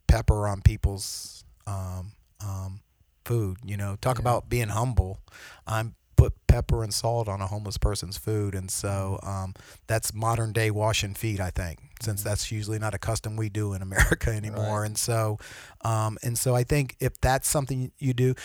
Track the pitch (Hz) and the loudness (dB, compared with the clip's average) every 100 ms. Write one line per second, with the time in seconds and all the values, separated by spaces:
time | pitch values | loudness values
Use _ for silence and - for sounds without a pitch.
0 | - 113 - 104 104 101 - 107 104 98 | 4 4 4 2 2 4 4 4 -2 -4
1 | - - - - - - - 95 92 92 | -8 -10 -12 -18 -20 -16 -10 -8 -8 -10
2 | 95 - _ - 101 95 95 98 _ _ | -12 -16 _ -12 -8 -8 -8 -12 _ _
3 | _ _ - 117 98 92 95 101 101 98 | _ _ -2 0 0 -4 -6 -4 -4 -2
4 | 131 123 123 113 - 120 107 104 127 98 | -2 2 2 2 2 0 0 0 2 2
5 | 95 98 - - - - - 110 113 - | 0 -2 -16 -20 -20 -12 -4 -2 -2 -8
6 | _ - - - - 120 - 117 107 - | _ 6 6 6 4 4 4 0 0 -2
7 | 113 117 110 98 92 104 104 - 104 101 | 0 0 -2 -2 -4 -4 -6 -2 0 0
8 | 90 - - 107 101 95 92 - 101 98 | -6 -6 -2 0 0 -4 -4 -4 -4 -2
9 | 95 95 98 98 92 - - - - 110 | -2 -4 -4 -6 -6 -10 -18 -12 -2 -2
10 | - 110 113 117 110 110 110 104 107 - | -2 -2 0 0 0 2 2 2 2 2
11 | 104 - 113 101 90 - 87 - - - | -2 -4 -4 -2 -2 -4 -6 -8 -16 -8
12 | 110 101 104 101 - 107 101 110 107 101 | -6 -4 -2 -2 -2 -4 -4 -4 -4 -4
13 | - 110 110 110 107 107 104 95 95 98 | -4 -4 -4 -4 -2 -2 -2 -4 -2 2
14 | - - - 107 104 104 107 107 107 107 | 2 2 0 -2 -4 -4 -2 -2 -2 -2
15 | - 113 110 107 - - - - 113 110 | 0 0 0 -2 -8 -18 -20 -6 0 2
16 | 110 107 120 117 131 123 120 147 127 - | 0 -2 -4 0 2 2 4 2 2 0
17 | 127 - 131 131 - 151 135 131 127 - | -2 2 4 4 2 0 0 -2 -4 -2
18 | 135 123 127 127 | 0 4 4 2